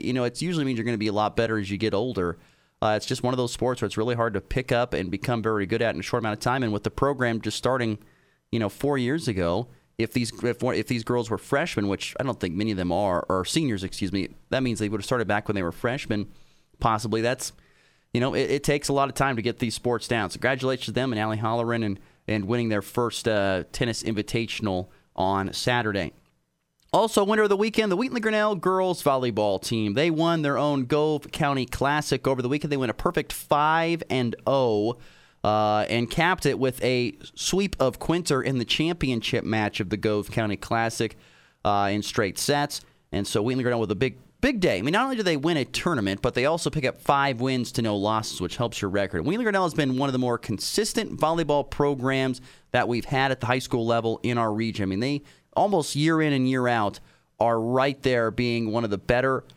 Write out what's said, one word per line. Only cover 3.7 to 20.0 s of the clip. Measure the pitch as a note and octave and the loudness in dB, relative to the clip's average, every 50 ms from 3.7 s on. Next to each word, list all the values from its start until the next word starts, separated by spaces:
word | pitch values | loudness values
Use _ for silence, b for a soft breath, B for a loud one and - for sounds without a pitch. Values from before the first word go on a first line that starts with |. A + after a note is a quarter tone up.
| B2 - | 0 0
where | A2+ | -2
it's | G2+ - | -2 -2
really | - A2 B2 A#2+ | -2 0 0 0
hard | A#2 A#2 A#2 G2 | 0 0 0 -2
to | G2 | -4
pick | - - - C3 B2+ - | -4 -4 -2 -2 0 2
up | C3 A#2 B2 B2 - | 2 2 2 0 -2
and | D2+ F#2+ F#2 | -4 -4 -4
become | F2+ F#2+ - - A#2+ A#2 | -4 -4 -2 -2 0 0
very | G#2+ A2+ A2 G#2 G2 | 0 0 0 0 0
good | F2 A2 A2 | 0 0 0
at | A#2 A2 E2 | 0 0 -2
in | D#2 | -2
a | |
short | F#2+ - - A#2+ | -4 -2 -2 -2
amount | A2 G#2+ G#2 | -2 -2 -4
of | G#2+ | -2
time. | - B2 B2+ C3+ | 0 0 0 0
And | B2+ A2 | 0 0
with | G#2 G2+ - | -2 -2 -2
the | G#2 | -4
program | - - C3+ C#3 C#3+ B2 B2 A#2 A#2 A2 | -2 0 0 0 2 2 0 0 0 -2
just | - G#2+ - | -2 -4 -4
starting, | - - B2 C3 B2+ A#2+ A2+ G#2+ G#2 b b b b b b b b b _ | -2 0 0 0 0 0 -2 -4 -6 b b b b b b b b b _
you | - A#2 | -2 -2
know, | A2 G2+ | -2 -2
four | - - - C#3+ C#3+ C3+ | -2 -2 0 0 0 2
years | B2 A#2+ C#3+ E3+ E3 | 0 0 0 -2 -2
ago, | C3 G#2 F#2 F2 E2+ F2 G#2 B2 b b b b b _ | -2 -2 0 0 0 0 0 -2 b b b b b _
if | - A2+ - | -4 -4 -2
these, | - B2+ A#2+ A2+ A#2+ - - | 0 -2 -2 -2 -4 -4 -2
if, | A#2+ A#2 - | -2 -2 -2
if | A#2 B2+ F#2+ F2 A2 | -2 -2 0 0 -2
these | - C3 A#2 | -2 -2 -2
girls | A2 - B2 B2 A2+ G#2+ | -2 0 0 0 0 -2
were | A2 F2 | -4 -6
freshmen, | - - C#3 C#3 E3 F3 - A2+ G2+ G2+ | -2 -2 0 0 0 0 -2 -2 0 0
which | G2 F2 - - - - | 0 -2 -4 -6 -4 -4
I | |
don't | C3 B2+ A2+ - | -4 -4 -4 -2
think | - F#2 D#2+ | -4 -4 -2
many | F#2+ A2 A2 | -2 -2 -2
of | G#2 | -2
them | F#2 F2+ F2 | -2 0 0
are, | E2+ F#2 G#2 G2 F2+ E2+ - - | 0 0 0 0 0 0 0 0
or | F#2 F#2 F#2 | 0 -2 0
seniors, | - - D#3 E3 C3 G#2+ F#2+ | 0 0 0 0 0 -2 -2
excuse | F#2+ F2+ - - G2+ F2+ | -4 -6 -6 -4 -4 -2
me, | F#2 G2 F2+ - - - - - | -2 -2 -4 -6 -8 -14 -6 -4
that | - C3 | -2 0
means | C3 B2 A2+ F#2 | 0 0 -2 -2
they | G#2+ G2+ | -2 -2
would | G#2+ G#2 | -2 -4
have | G2+ | -2
started | - C3 A#2+ A2 | -2 -2 0 0
back | F#2 G2+ G#2 - - | 0 0 -2 -2 -2
when | G#2 | -2
they | G2 | -2
were | F2+ E2+ | -2 -4
freshmen. | E2 - - A#2+ B2+ C#3+ - - A2+ G#2+ F#2+ b b b b b b b b b _ - | -4 -2 -2 -2 -2 -4 -4 -4 -4 -4 -4 b b b b b b b b b _ 0
Possibly | - A#2 A2+ G#2+ A2 A2 G#2 A2+ | 2 2 2 2 0 0 0 0
that's, | A2+ A#2+ C3 - - - b b b b b b b b b b b b - | 2 0 0 -2 -6 -10 b b b b b b b b b b b b -2
you | A#2+ | 0
know, | B2 C3+ - | 0 2 2
it, | B2+ C3+ - | 2 2 2
it | B2 C#3+ | 0 0
takes | - - C#3+ D3+ - - | 2 2 0 0 0 0
a | |
lot | C#3 C#3 C#3 C3+ | 0 2 0 0
of | B2+ | 0
time | - C#3 C#3 C3 | 0 0 0 0
to | A2+ | 0
get | G#2 A#2 A2+ - | -2 -2 -2 -2
these | B2+ A2+ - | -2 -4 -2
sports | - - B2 A#2+ A2 | -2 -2 0 0 0